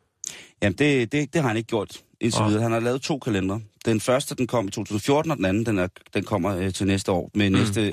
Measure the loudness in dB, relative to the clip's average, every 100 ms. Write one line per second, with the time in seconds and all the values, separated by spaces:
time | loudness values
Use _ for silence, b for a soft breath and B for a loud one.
0 | _ _ -14 B B B -2 2 2 2
1 | 2 -2 -2 0 0 0 -2 -4 -4 -10
2 | _ -4 0 2 2 2 2 0 0 -2
3 | -2 -4 -2 0 0 -4 -8 -6 0 0
4 | 2 0 0 -4 -2 -2 -2 -4 -4 -2
5 | 2 2 2 0 0 0 0 0 -2 -6
6 | _ -6 -2 -2 0 -2 -2 -2 0 0
7 | 0 -2 -2 0 2 4 2 0 -2